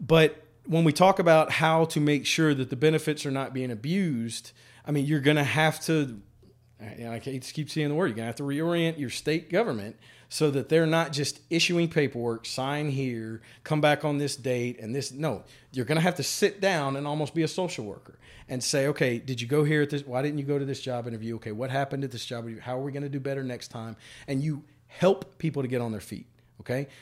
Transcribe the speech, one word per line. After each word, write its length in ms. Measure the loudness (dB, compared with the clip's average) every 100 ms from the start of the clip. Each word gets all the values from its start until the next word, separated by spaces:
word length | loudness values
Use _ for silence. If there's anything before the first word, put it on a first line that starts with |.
but 420 | 4 6 6 2 -16 _ -2
when 180 | 4
we 80 | 4
talk 260 | 6 6 6
about 320 | 8 6 6
how 320 | 2 4 4 4
to 140 | 2
make 240 | 2 2
sure 300 | 2 2 4
that 160 | 2 0
the 60 | 2
benefits 500 | 4 4 0 -4 -2
are 40 |
not 220 | -4 -4
being 180 | -4 -4
abused, 800 | -4 -2 0 0 0 -4 -8 -12 -20 -20 -14 -4
I 40 |
mean, 140 | 0
you're 160 | 2 2
gonna 240 | 4 4
have 360 | 4 2 2 2
to, 340 | 0 0 0 -6 -16 _ -20 _ _ -20 -16 -12
you 80 |
know, 80 | -10
I 60 | -8
can't 220 | -6 -8
just 120 | -8
keep 140 | -8 -6
saying 200 | -2 -2
the 40 |
word, 120 | 0 0
you're 100 | -2
gonna 100 | -6
have 100 | -6
to 60 |
reorient 560 | -4 -2 0 2 0 0
your 120 | -6
state 400 | -4 -2 -2 0
government 460 | 0 0 -2 -6 -14 -20 -20 -10
so 220 | 0 2
that 200 | 2 2
they're 160 | 4 4
not 260 | 2 0
just 280 | -2 -4 -6 -2
issuing 380 | 0 2 2 2
paperwork, 560 | 2 0 0 -4 -4 -6
sign 440 | -6 -4 -2 -2
here, 520 | -2 -4 -4 -8 -12 -14 -12
come 180 | -2 2
back 200 | 4 4
on 140 | 0 -2
this 180 | -2
date, 460 | -4 -2 0 -2 -4
and 140 | -6
this. 180 | -6 -6
No, 300 | -4 -4 -4 -8 -20 _
you're 120 | -4
gonna 160 | 0 2
have 140 | 2
to 80 | 0
sit 360 | -2 2 0 2
down 360 | 0 2 0 -2
and 100 | -2
almost 280 | -2 -2
be 80 | 0
a 60 | -2
social 360 | -2 -4 -4
worker 340 | -10 -12 -16 -20 -20 -20 -10
and 160 | -6
say, 220 | 0 2 2
"Okay, 320 | 2 0 0
did 240 | -4 -6
you 40 | 0
go 160 | 2
here 200 | 4 4
at 80 | 2
this? 160 | -2 -4
Why 160 | -2
didn't 160 | -2 -2
you 60 |
go 140 | -2 -2
to 60 |
this 160 | -2 -6
job 260 | -6 -6 -6
interview? 300 | -8 -8 -8
Okay, 160 | -8
what 160 | -6 -2
happened 320 | -2 -2 -4
at 100 | -6
this 120 | -8
job 200 | -8 -8
interview? 180 | -10 -10
How 160 | -8 -6
are 40 |
we 100 | -6
gonna 180 | -6 -6
do 100 | -6
better 240 | -4 -4
next 240 | -6 -8 -10
time?" 260 | -12 -10 -12 -18 -14 -4
And 160 | -2
you 220 | 0 -4 -8 _ _
help 500 | 2 4 4 -2 -6
people 240 | -4 -2
to 80 | -2
get 140 | -2
on 100 | -2
their 80 | -6
feet, 260 | -8 -12 -14 _ _ -14
okay? 280 | -6 -6 -6 -12